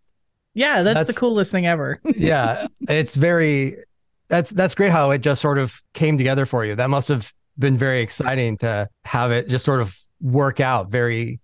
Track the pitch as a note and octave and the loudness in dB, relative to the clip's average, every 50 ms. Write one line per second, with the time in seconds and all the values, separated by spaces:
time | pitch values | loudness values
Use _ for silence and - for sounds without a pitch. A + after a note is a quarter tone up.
0 | _ _ _ _ _ _ _ _ _ _ - G#3 C4 D4 C#4+ G3 F3 G#3 - D#3 | _ _ _ _ _ _ _ _ _ _ -4 -2 0 0 2 2 2 2 2 2
1 | D#3+ - - - B3 A#3+ A3+ G#3 F#3+ - - F#3 F3 E3+ E3+ D#3 C#3 C3+ C#3+ - | 0 -2 -2 0 0 0 2 0 0 0 0 0 0 0 0 0 -2 -4 -6 -6
2 | - D#4 B3 A3 D#3+ D#3 D#3+ C#3 A#2+ A2+ A2 - - - _ - C4+ - D3 D#3 | -4 -4 -2 0 2 0 2 2 0 0 -2 -4 -6 -10 _ -10 -4 -2 0 0
3 | D3+ - - C#3 C#3+ E3+ F3 E3+ D#3+ D3+ D3 C#3 C3+ C3+ - - - _ _ _ | 0 0 0 2 2 2 4 2 2 2 2 0 0 -2 -6 -10 -18 _ _ _
4 | _ _ _ _ _ - E3+ F3 E3 - G#3+ F#3 F#3 F#3 - - G3+ G3 E3+ D#3+ | _ _ _ _ _ -2 0 0 0 0 0 0 0 0 2 2 2 4 4 4
5 | C#3+ C#3 C#3 C3+ - D3 C#3 - - D3 C#3+ C#3 C3+ B2 - - _ _ - - | 4 2 2 2 2 0 0 0 0 0 0 0 0 -2 -6 -10 _ _ -4 -2
6 | E3 D#3 D3+ C3+ B2+ C3 C3+ C#3 C3+ - - A#2+ A2 G#2+ G#2 G#2+ B2 C3+ C#3+ C#3 | 0 2 2 2 2 2 2 0 0 0 0 -2 -2 -2 -2 -2 0 0 0 0
7 | B2+ - D3 A#2+ G#2+ - - _ _ _ _ C#3+ C3 C#3 C3 A#2 C3+ C3+ C3 B2 | 0 0 -2 -2 -4 -6 -14 _ _ _ _ -2 0 2 2 2 2 2 0 0
8 | A2+ G#2 - - - B2+ C3+ C3 B2 A2+ G#2+ - - A#2 G#2+ G#2 G2+ - _ _ | -2 -2 -2 -4 -2 -2 -2 0 0 -2 -2 -2 -2 -2 -2 -2 -4 -6 _ _
9 | - - - A#2+ B2 B2 A#2 A#2+ - G#2 B2 B2 - D3 C#3 B2+ A#2 F#2+ - - | -12 -4 -2 -2 0 0 0 0 -2 -2 -4 -2 0 0 0 0 -2 -4 -8 -14
10 | - _ _ - D#3+ B2+ B2 C#3+ C#3 C3+ B2+ - C#3 B2+ B2+ A2+ F#2+ G2 A2 B2 | -20 _ _ -8 -4 -2 0 0 0 0 0 0 0 0 0 -2 -2 -2 -2 -2
11 | A#2+ A#2+ A#2 A2+ A#2 A2+ B2 A#2+ | 0 0 -2 -2 -4 -6 -8 -12